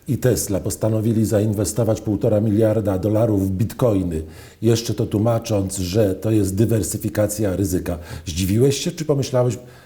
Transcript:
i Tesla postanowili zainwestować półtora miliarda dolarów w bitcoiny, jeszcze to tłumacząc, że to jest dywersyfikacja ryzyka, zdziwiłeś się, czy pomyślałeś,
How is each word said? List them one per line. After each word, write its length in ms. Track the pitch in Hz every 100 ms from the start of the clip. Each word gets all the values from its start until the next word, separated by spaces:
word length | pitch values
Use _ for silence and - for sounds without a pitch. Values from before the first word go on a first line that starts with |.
| -
i 100 | 110
Tesla 420 | 127 101 - 92
postanowili 680 | 104 - 110 110 110 110
zainwestować 760 | 101 104 110 101 104 - 110 107
półtora 400 | - 101 120 104
miliarda 580 | 110 104 110 107 101 92
dolarów 480 | 104 104 117 101 98
w 40 |
bitcoiny, 720 | 92 107 - 123 98 90 80 78 - - -
jeszcze 320 | 110 113 -
to 120 | -
tłumacząc, 720 | 110 104 113 117 113 104 95 -
że 380 | 90 104 101
to 160 | 92 110
jest 240 | 110 95
dywersyfikacja 1000 | 95 117 110 - 107 104 - 104 - 104
ryzyka, 440 | 90 98 90 87 85 - -
zdziwiłeś 520 | - 82 92 107 139 139
się, 140 | 175
czy 140 | 170
pomyślałeś, 520 | 156 139 123 127 123 104 - -